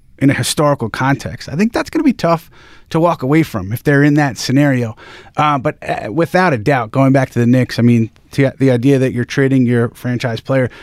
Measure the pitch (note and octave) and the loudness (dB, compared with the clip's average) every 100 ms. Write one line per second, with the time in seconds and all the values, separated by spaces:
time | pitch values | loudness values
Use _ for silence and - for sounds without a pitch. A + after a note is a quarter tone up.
0 | _ - C#3 - A#2+ - D3 C#3+ A2 - | _ -2 0 0 -2 -2 0 0 -4 -4
1 | C3 C#3 - A#2+ - C#3 A3 - - E4 | -2 -2 -4 -12 -10 -4 -2 -2 -4 -2
2 | D#4+ A3 E3 E3 - - - - - D#3+ | 0 0 0 -2 -4 -20 -20 -20 -6 0
3 | E3+ E3 B2+ D#3 D#3+ A2 F#2+ A#2+ - C#3+ | 0 0 0 2 2 -4 -6 -4 0 4
4 | D3 D3 C#3+ G#2 - B2+ D3 B2+ A#2 A2+ | 4 4 0 -2 -2 2 2 0 -4 -8
5 | - - - - D3+ C#3+ D3+ - - - | -18 -20 -10 -2 0 0 -4 -6 -8 -8
6 | A2 B2+ E3 F3+ F#3 C3 G#2 C3 A2 C3 | -6 -2 0 0 0 0 0 -2 -2 0
7 | C3+ C3+ C3 - A#2+ B2+ B2 - A#2+ A#2+ | 2 2 0 0 2 2 0 0 2 2
8 | A2 - _ - C3 - C3 B2 C3 C3+ | 0 -6 _ -2 -2 0 0 2 2 2
9 | B2+ A#2+ A#2 - C3+ C3+ A#2+ A#2+ A#2 - | 0 -2 -4 -2 2 2 2 0 -2 -4
10 | B2+ B2 B2+ A2+ - C3 B2 - | -6 -6 -6 -8 -4 -2 -2 -6